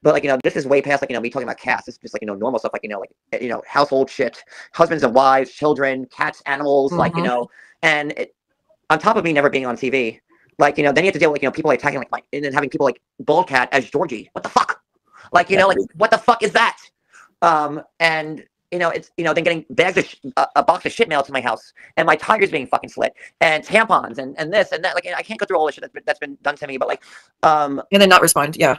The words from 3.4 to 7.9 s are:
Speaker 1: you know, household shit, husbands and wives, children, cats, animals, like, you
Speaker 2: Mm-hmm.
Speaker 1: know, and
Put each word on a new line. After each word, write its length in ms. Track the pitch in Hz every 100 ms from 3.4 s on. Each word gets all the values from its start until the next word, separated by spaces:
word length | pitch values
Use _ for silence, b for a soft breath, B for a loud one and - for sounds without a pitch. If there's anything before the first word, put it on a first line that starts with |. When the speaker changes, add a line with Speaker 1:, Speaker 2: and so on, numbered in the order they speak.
Speaker 1:
you 60 | 127
know, 140 | 117 -
household 420 | - 143 135 131
shit, 340 | - 120 - - B B
husbands 320 | - 170 160
and 100 | 131
wives, 360 | 117 135 135 131
children, 560 | - 151 139 135 131 127
cats, 360 | - 151 - -
animals, 460 | 139 143 139 139
like, 200 | 170 170
you 60 | 170
Speaker 2:
Mm-hmm. 80 | 170
Speaker 1:
know, 240 | 123 120 b b b
and 300 | 160